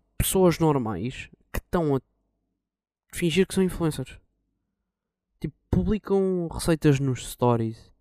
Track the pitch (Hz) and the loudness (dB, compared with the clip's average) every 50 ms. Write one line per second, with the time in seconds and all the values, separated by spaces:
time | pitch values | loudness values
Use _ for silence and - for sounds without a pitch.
0 | _ _ _ - - - - 190 185 175 151 - 165 156 143 135 117 107 101 82 | _ _ _ -4 -4 0 2 4 4 4 4 4 2 2 2 0 -2 -4 -4 -6
1 | - - - - - - - _ _ _ - - - - - 180 160 147 139 127 | -6 -8 -10 -12 -18 -18 -20 _ _ _ -8 -8 -8 -4 -4 -2 0 0 0 0
2 | _ _ _ _ _ _ _ _ _ _ _ _ _ _ _ _ _ _ _ _ | _ _ _ _ _ _ _ _ _ _ _ _ _ _ _ _ _ _ _ _
3 | _ _ - - 175 165 147 190 185 - - 190 190 175 - - 170 156 - 131 | _ _ -8 -4 -2 0 2 2 0 2 2 0 0 0 -2 -2 -2 -2 -2 -4
4 | 131 - - - _ _ _ _ _ _ _ _ _ _ _ _ _ _ _ _ | -10 -12 -14 -20 _ _ _ _ _ _ _ _ _ _ _ _ _ _ _ _
5 | _ _ _ _ _ _ _ - - 156 - _ _ - - 185 175 185 220 196 | _ _ _ _ _ _ _ -12 -12 -12 -12 _ _ -2 0 0 2 0 -2 -2
6 | - - 196 196 190 190 185 175 170 160 - 123 - 175 165 151 - 151 139 135 | -2 0 0 0 0 0 -2 -2 -4 -6 -6 -4 0 0 0 2 4 2 2 2
7 | 139 135 123 - - - - - 123 123 120 113 113 110 113 - - _ _ _ | 0 -2 -4 -6 -8 -12 -4 0 2 2 2 2 0 -4 -6 -10 -18 _ _ _